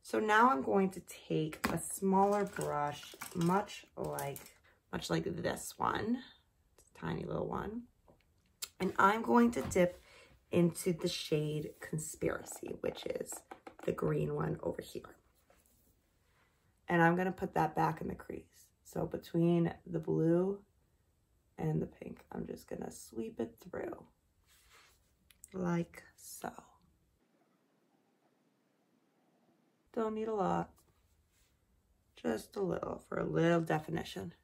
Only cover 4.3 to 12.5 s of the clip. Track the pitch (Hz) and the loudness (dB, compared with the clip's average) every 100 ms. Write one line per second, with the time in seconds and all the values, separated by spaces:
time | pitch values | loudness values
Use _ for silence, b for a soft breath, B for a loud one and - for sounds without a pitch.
4.3 | 131 - _ b b _ - - 165 165 | -8 -14 _ b b _ -8 -2 -2 -2
5.3 | - - - - - - - 214 247 B | -4 -4 -4 -8 -2 -2 0 0 -2 B
6.3 | B B _ _ _ _ - 82 - - | B B _ _ _ _ -8 -4 -4 -4
7.3 | - - - - 226 240 _ _ - _ | -4 -4 -4 -6 -8 -12 _ _ -20 _
8.3 | _ _ _ - _ 185 - 196 220 233 | _ _ _ -16 _ -4 6 6 6 6
9.3 | 233 240 233 - 190 180 - B B B | 6 6 4 0 4 4 2 B B B
10.3 | B _ 180 175 160 - 165 175 - - | B _ 4 4 4 -2 0 -2 -4 -2
11.3 | 151 151 151 - - - 160 - - - | 0 0 -2 -6 -10 -6 -6 -6 -4 -2
12.3 | - - | -2 -8